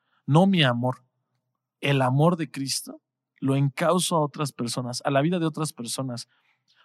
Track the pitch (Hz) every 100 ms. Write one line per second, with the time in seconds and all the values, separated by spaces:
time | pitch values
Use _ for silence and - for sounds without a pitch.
0 | _ _ - 147 196 185 135 120 123 123
1 | _ _ _ _ _ _ _ - 143 139
2 | 127 135 160 170 151 - 135 - - -
3 | _ _ _ - 135 135 139 - 165 180
4 | - 170 151 156 147 - 120 131 123 123
5 | - 139 151 180 165 156 156 - 117 -
6 | 131 120 - _ _ _ _ _